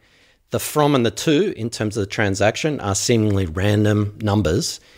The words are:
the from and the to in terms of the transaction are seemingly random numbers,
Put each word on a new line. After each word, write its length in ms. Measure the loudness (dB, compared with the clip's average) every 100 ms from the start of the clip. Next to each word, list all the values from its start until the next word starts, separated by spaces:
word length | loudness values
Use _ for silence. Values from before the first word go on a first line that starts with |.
| _ _ _ _ _
the 100 | -6
from 340 | -4 0 2
and 100 | 4
the 60 | 2
to 480 | 0 0 2 2 -2
in 120 | -8
terms 260 | -4 -4 -2
of 60 |
the 40 | -6
transaction 720 | -2 -2 2 0 0 -4 -4
are 140 | -4
seemingly 520 | -4 2 2 4 2 0
random 720 | 0 0 2 2 2 0 -4
numbers, 580 | -2 0 2 0 -2 -8 _